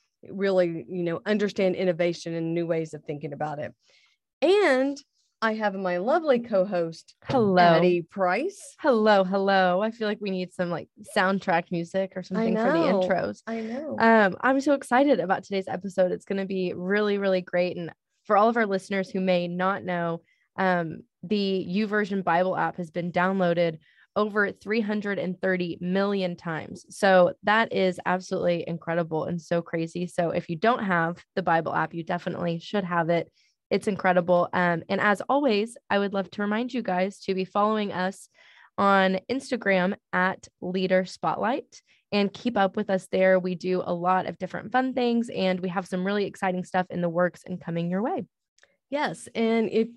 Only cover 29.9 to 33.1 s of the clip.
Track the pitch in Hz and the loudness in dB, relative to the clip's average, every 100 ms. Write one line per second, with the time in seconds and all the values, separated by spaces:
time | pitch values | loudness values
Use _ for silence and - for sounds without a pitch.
29.9 | 175 175 - 165 170 - 165 220 247 196 | -6 -6 -2 -2 -2 -4 0 0 0 0
30.9 | 175 165 175 - - 180 165 156 165 160 | 0 0 -4 -8 -6 0 0 0 -2 -4
31.9 | 170 160 180 - - 175 165 - 208 180 | -6 -6 -6 -6 -6 -4 -6 -4 -4 -2
32.9 | 175 160 | 0 0